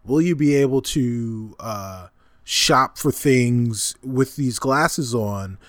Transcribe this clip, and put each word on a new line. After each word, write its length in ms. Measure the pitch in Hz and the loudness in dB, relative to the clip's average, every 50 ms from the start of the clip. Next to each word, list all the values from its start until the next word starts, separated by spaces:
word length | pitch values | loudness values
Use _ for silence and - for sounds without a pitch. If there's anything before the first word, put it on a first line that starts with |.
| - | -6
Will 180 | 95 135 156 170 | 0 2 2 4
you 140 | 180 170 | 4 2
be 180 | 135 151 143 143 | 4 4 4 4
able 280 | 139 139 131 135 135 131 | 4 4 2 2 0 -2
to, 720 | - - 151 127 120 117 117 117 113 113 110 110 107 - - | -2 0 0 0 0 0 -2 -4 -4 -6 -8 -10 -12 -14 -14
uh, 500 | - 113 107 101 98 95 95 92 90 87 _ _ _ _ _ _ _ - | -10 -10 -8 -8 -10 -12 -14 -14 -18 -20 _ _ _ _ _ _ _ -4
shop 480 | - - - - 151 131 131 - - | -2 0 2 4 4 4 4 2 -2
for 140 | - - 147 | -2 -2 -2
things 840 | 123 - - 147 131 127 123 120 120 120 120 117 110 101 - - - - - | -2 0 2 4 4 4 4 4 2 2 2 0 -2 -4 -6 -8 -8 -10 -10
with 320 | 131 131 127 135 131 - | -4 -2 -2 -2 -2 -2
these 240 | 147 139 127 113 - | -4 -4 -4 -4 -2
glasses 520 | - 131 131 147 165 165 - - 143 117 120 | -2 0 2 2 2 0 0 -4 -4 -2 -2
on? 440 | 120 107 104 101 98 98 95 95 - - | -2 -2 -2 -4 -6 -8 -10 -12 -16 -18